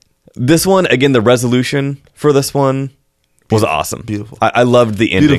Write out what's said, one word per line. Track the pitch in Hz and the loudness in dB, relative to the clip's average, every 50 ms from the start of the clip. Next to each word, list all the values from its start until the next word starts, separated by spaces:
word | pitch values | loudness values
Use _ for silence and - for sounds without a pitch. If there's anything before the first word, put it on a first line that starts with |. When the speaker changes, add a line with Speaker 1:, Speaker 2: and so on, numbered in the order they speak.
| _ _ _ _ _ _ _ | _ _ _ _ _ _ _
Speaker 1:
this | - 123 127 165 165 - | -4 0 0 0 2 2
one, | 185 190 185 - | 2 0 0 0
again, | - 120 127 131 143 135 | 0 0 0 2 2 2
the | 120 | 2
resolution | 104 117 123 120 123 123 120 127 127 - - 143 139 139 143 139 _ _ _ | 2 2 2 2 0 0 0 -2 -2 -2 -4 -4 -4 -6 -8 -10 _ _ _
for | - - 147 139 | -2 0 0 2
this | 139 135 - - | 2 0 -2 -2
one | 143 139 135 131 135 139 135 - _ _ _ _ _ _ _ _ _ _ - | -2 0 0 -2 -2 -6 -10 -12 _ _ _ _ _ _ _ _ _ _ -2
was | 110 107 107 | -2 0 0
awesome. | - 80 73 78 - - - - | 0 -2 -4 -6 -6 -10 -12 -10
Speaker 2:
Beautiful. | - 107 104 104 110 - - | -10 -10 -10 -10 -14 -8 -4
Speaker 1:
I, | 113 110 - | -4 -2 0
I | 120 123 | 0 2
loved | 123 120 120 120 113 107 98 | 4 4 2 2 2 0 -2
the | 117 - - | -2 0 2
ending | 95 147 147 143 | 2 2 2 2